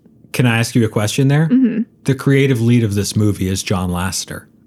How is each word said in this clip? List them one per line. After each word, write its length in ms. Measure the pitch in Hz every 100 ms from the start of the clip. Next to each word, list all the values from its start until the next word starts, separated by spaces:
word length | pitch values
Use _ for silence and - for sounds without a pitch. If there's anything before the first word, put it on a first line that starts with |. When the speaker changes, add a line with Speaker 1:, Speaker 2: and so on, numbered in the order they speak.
| _ _ -
Speaker 1:
Can 140 | - 123
I 120 | 113
ask 160 | 117
you 80 | 127 110
a 20 |
question 400 | 113 107 - 135
there? 180 | 147 165
Speaker 2:
Mm-hmm. 340 | 254 240 220 - _
Speaker 1:
The 100 | -
creative 440 | 131 143 135 139 117
lead 260 | 117 120
of 100 | 110
this 200 | 101 98
movie 340 | 110 104 87 95
is 140 | 95
John 280 | - 95 90
Lasseter. 560 | 87 95 - - - - _